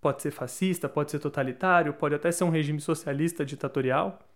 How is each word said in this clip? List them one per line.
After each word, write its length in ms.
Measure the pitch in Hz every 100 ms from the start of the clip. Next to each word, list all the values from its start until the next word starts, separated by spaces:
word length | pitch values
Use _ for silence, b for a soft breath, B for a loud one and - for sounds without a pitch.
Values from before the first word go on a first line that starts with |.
pode 220 | 147 135
ser 80 | 147
fascista, 580 | - 123 - 185 175 139
pode 220 | 147 147
ser 80 | 147
totalitário, 760 | 147 143 131 123 190 175 156
pode 220 | 143 151
até 180 | 147 175
ser 120 | 170
um 40 | 175
regime 320 | 160 147 151
socialista, 640 | 160 156 - 139 165 170
ditatorial. 720 | 139 143 139 143 127 135 196 - -